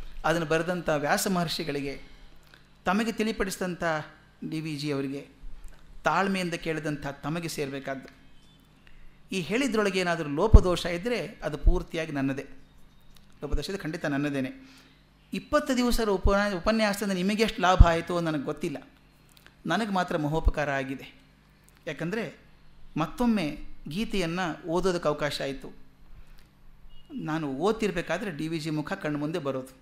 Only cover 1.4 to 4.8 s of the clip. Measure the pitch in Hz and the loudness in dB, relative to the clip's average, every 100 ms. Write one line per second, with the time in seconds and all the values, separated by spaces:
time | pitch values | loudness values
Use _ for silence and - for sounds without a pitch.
1.4 | 165 - 165 143 139 139 - - - - | 0 -2 -4 -4 -4 -8 -14 -18 -20 -20
2.4 | - - - - - 196 226 220 220 226 | -20 -20 -20 -6 2 2 2 0 0 0
3.4 | 196 - 185 170 170 156 151 - - - | -2 -2 -4 -2 0 -2 -4 -16 -20 -12
4.4 | - 156 156 147 | -6 -4 -4 -4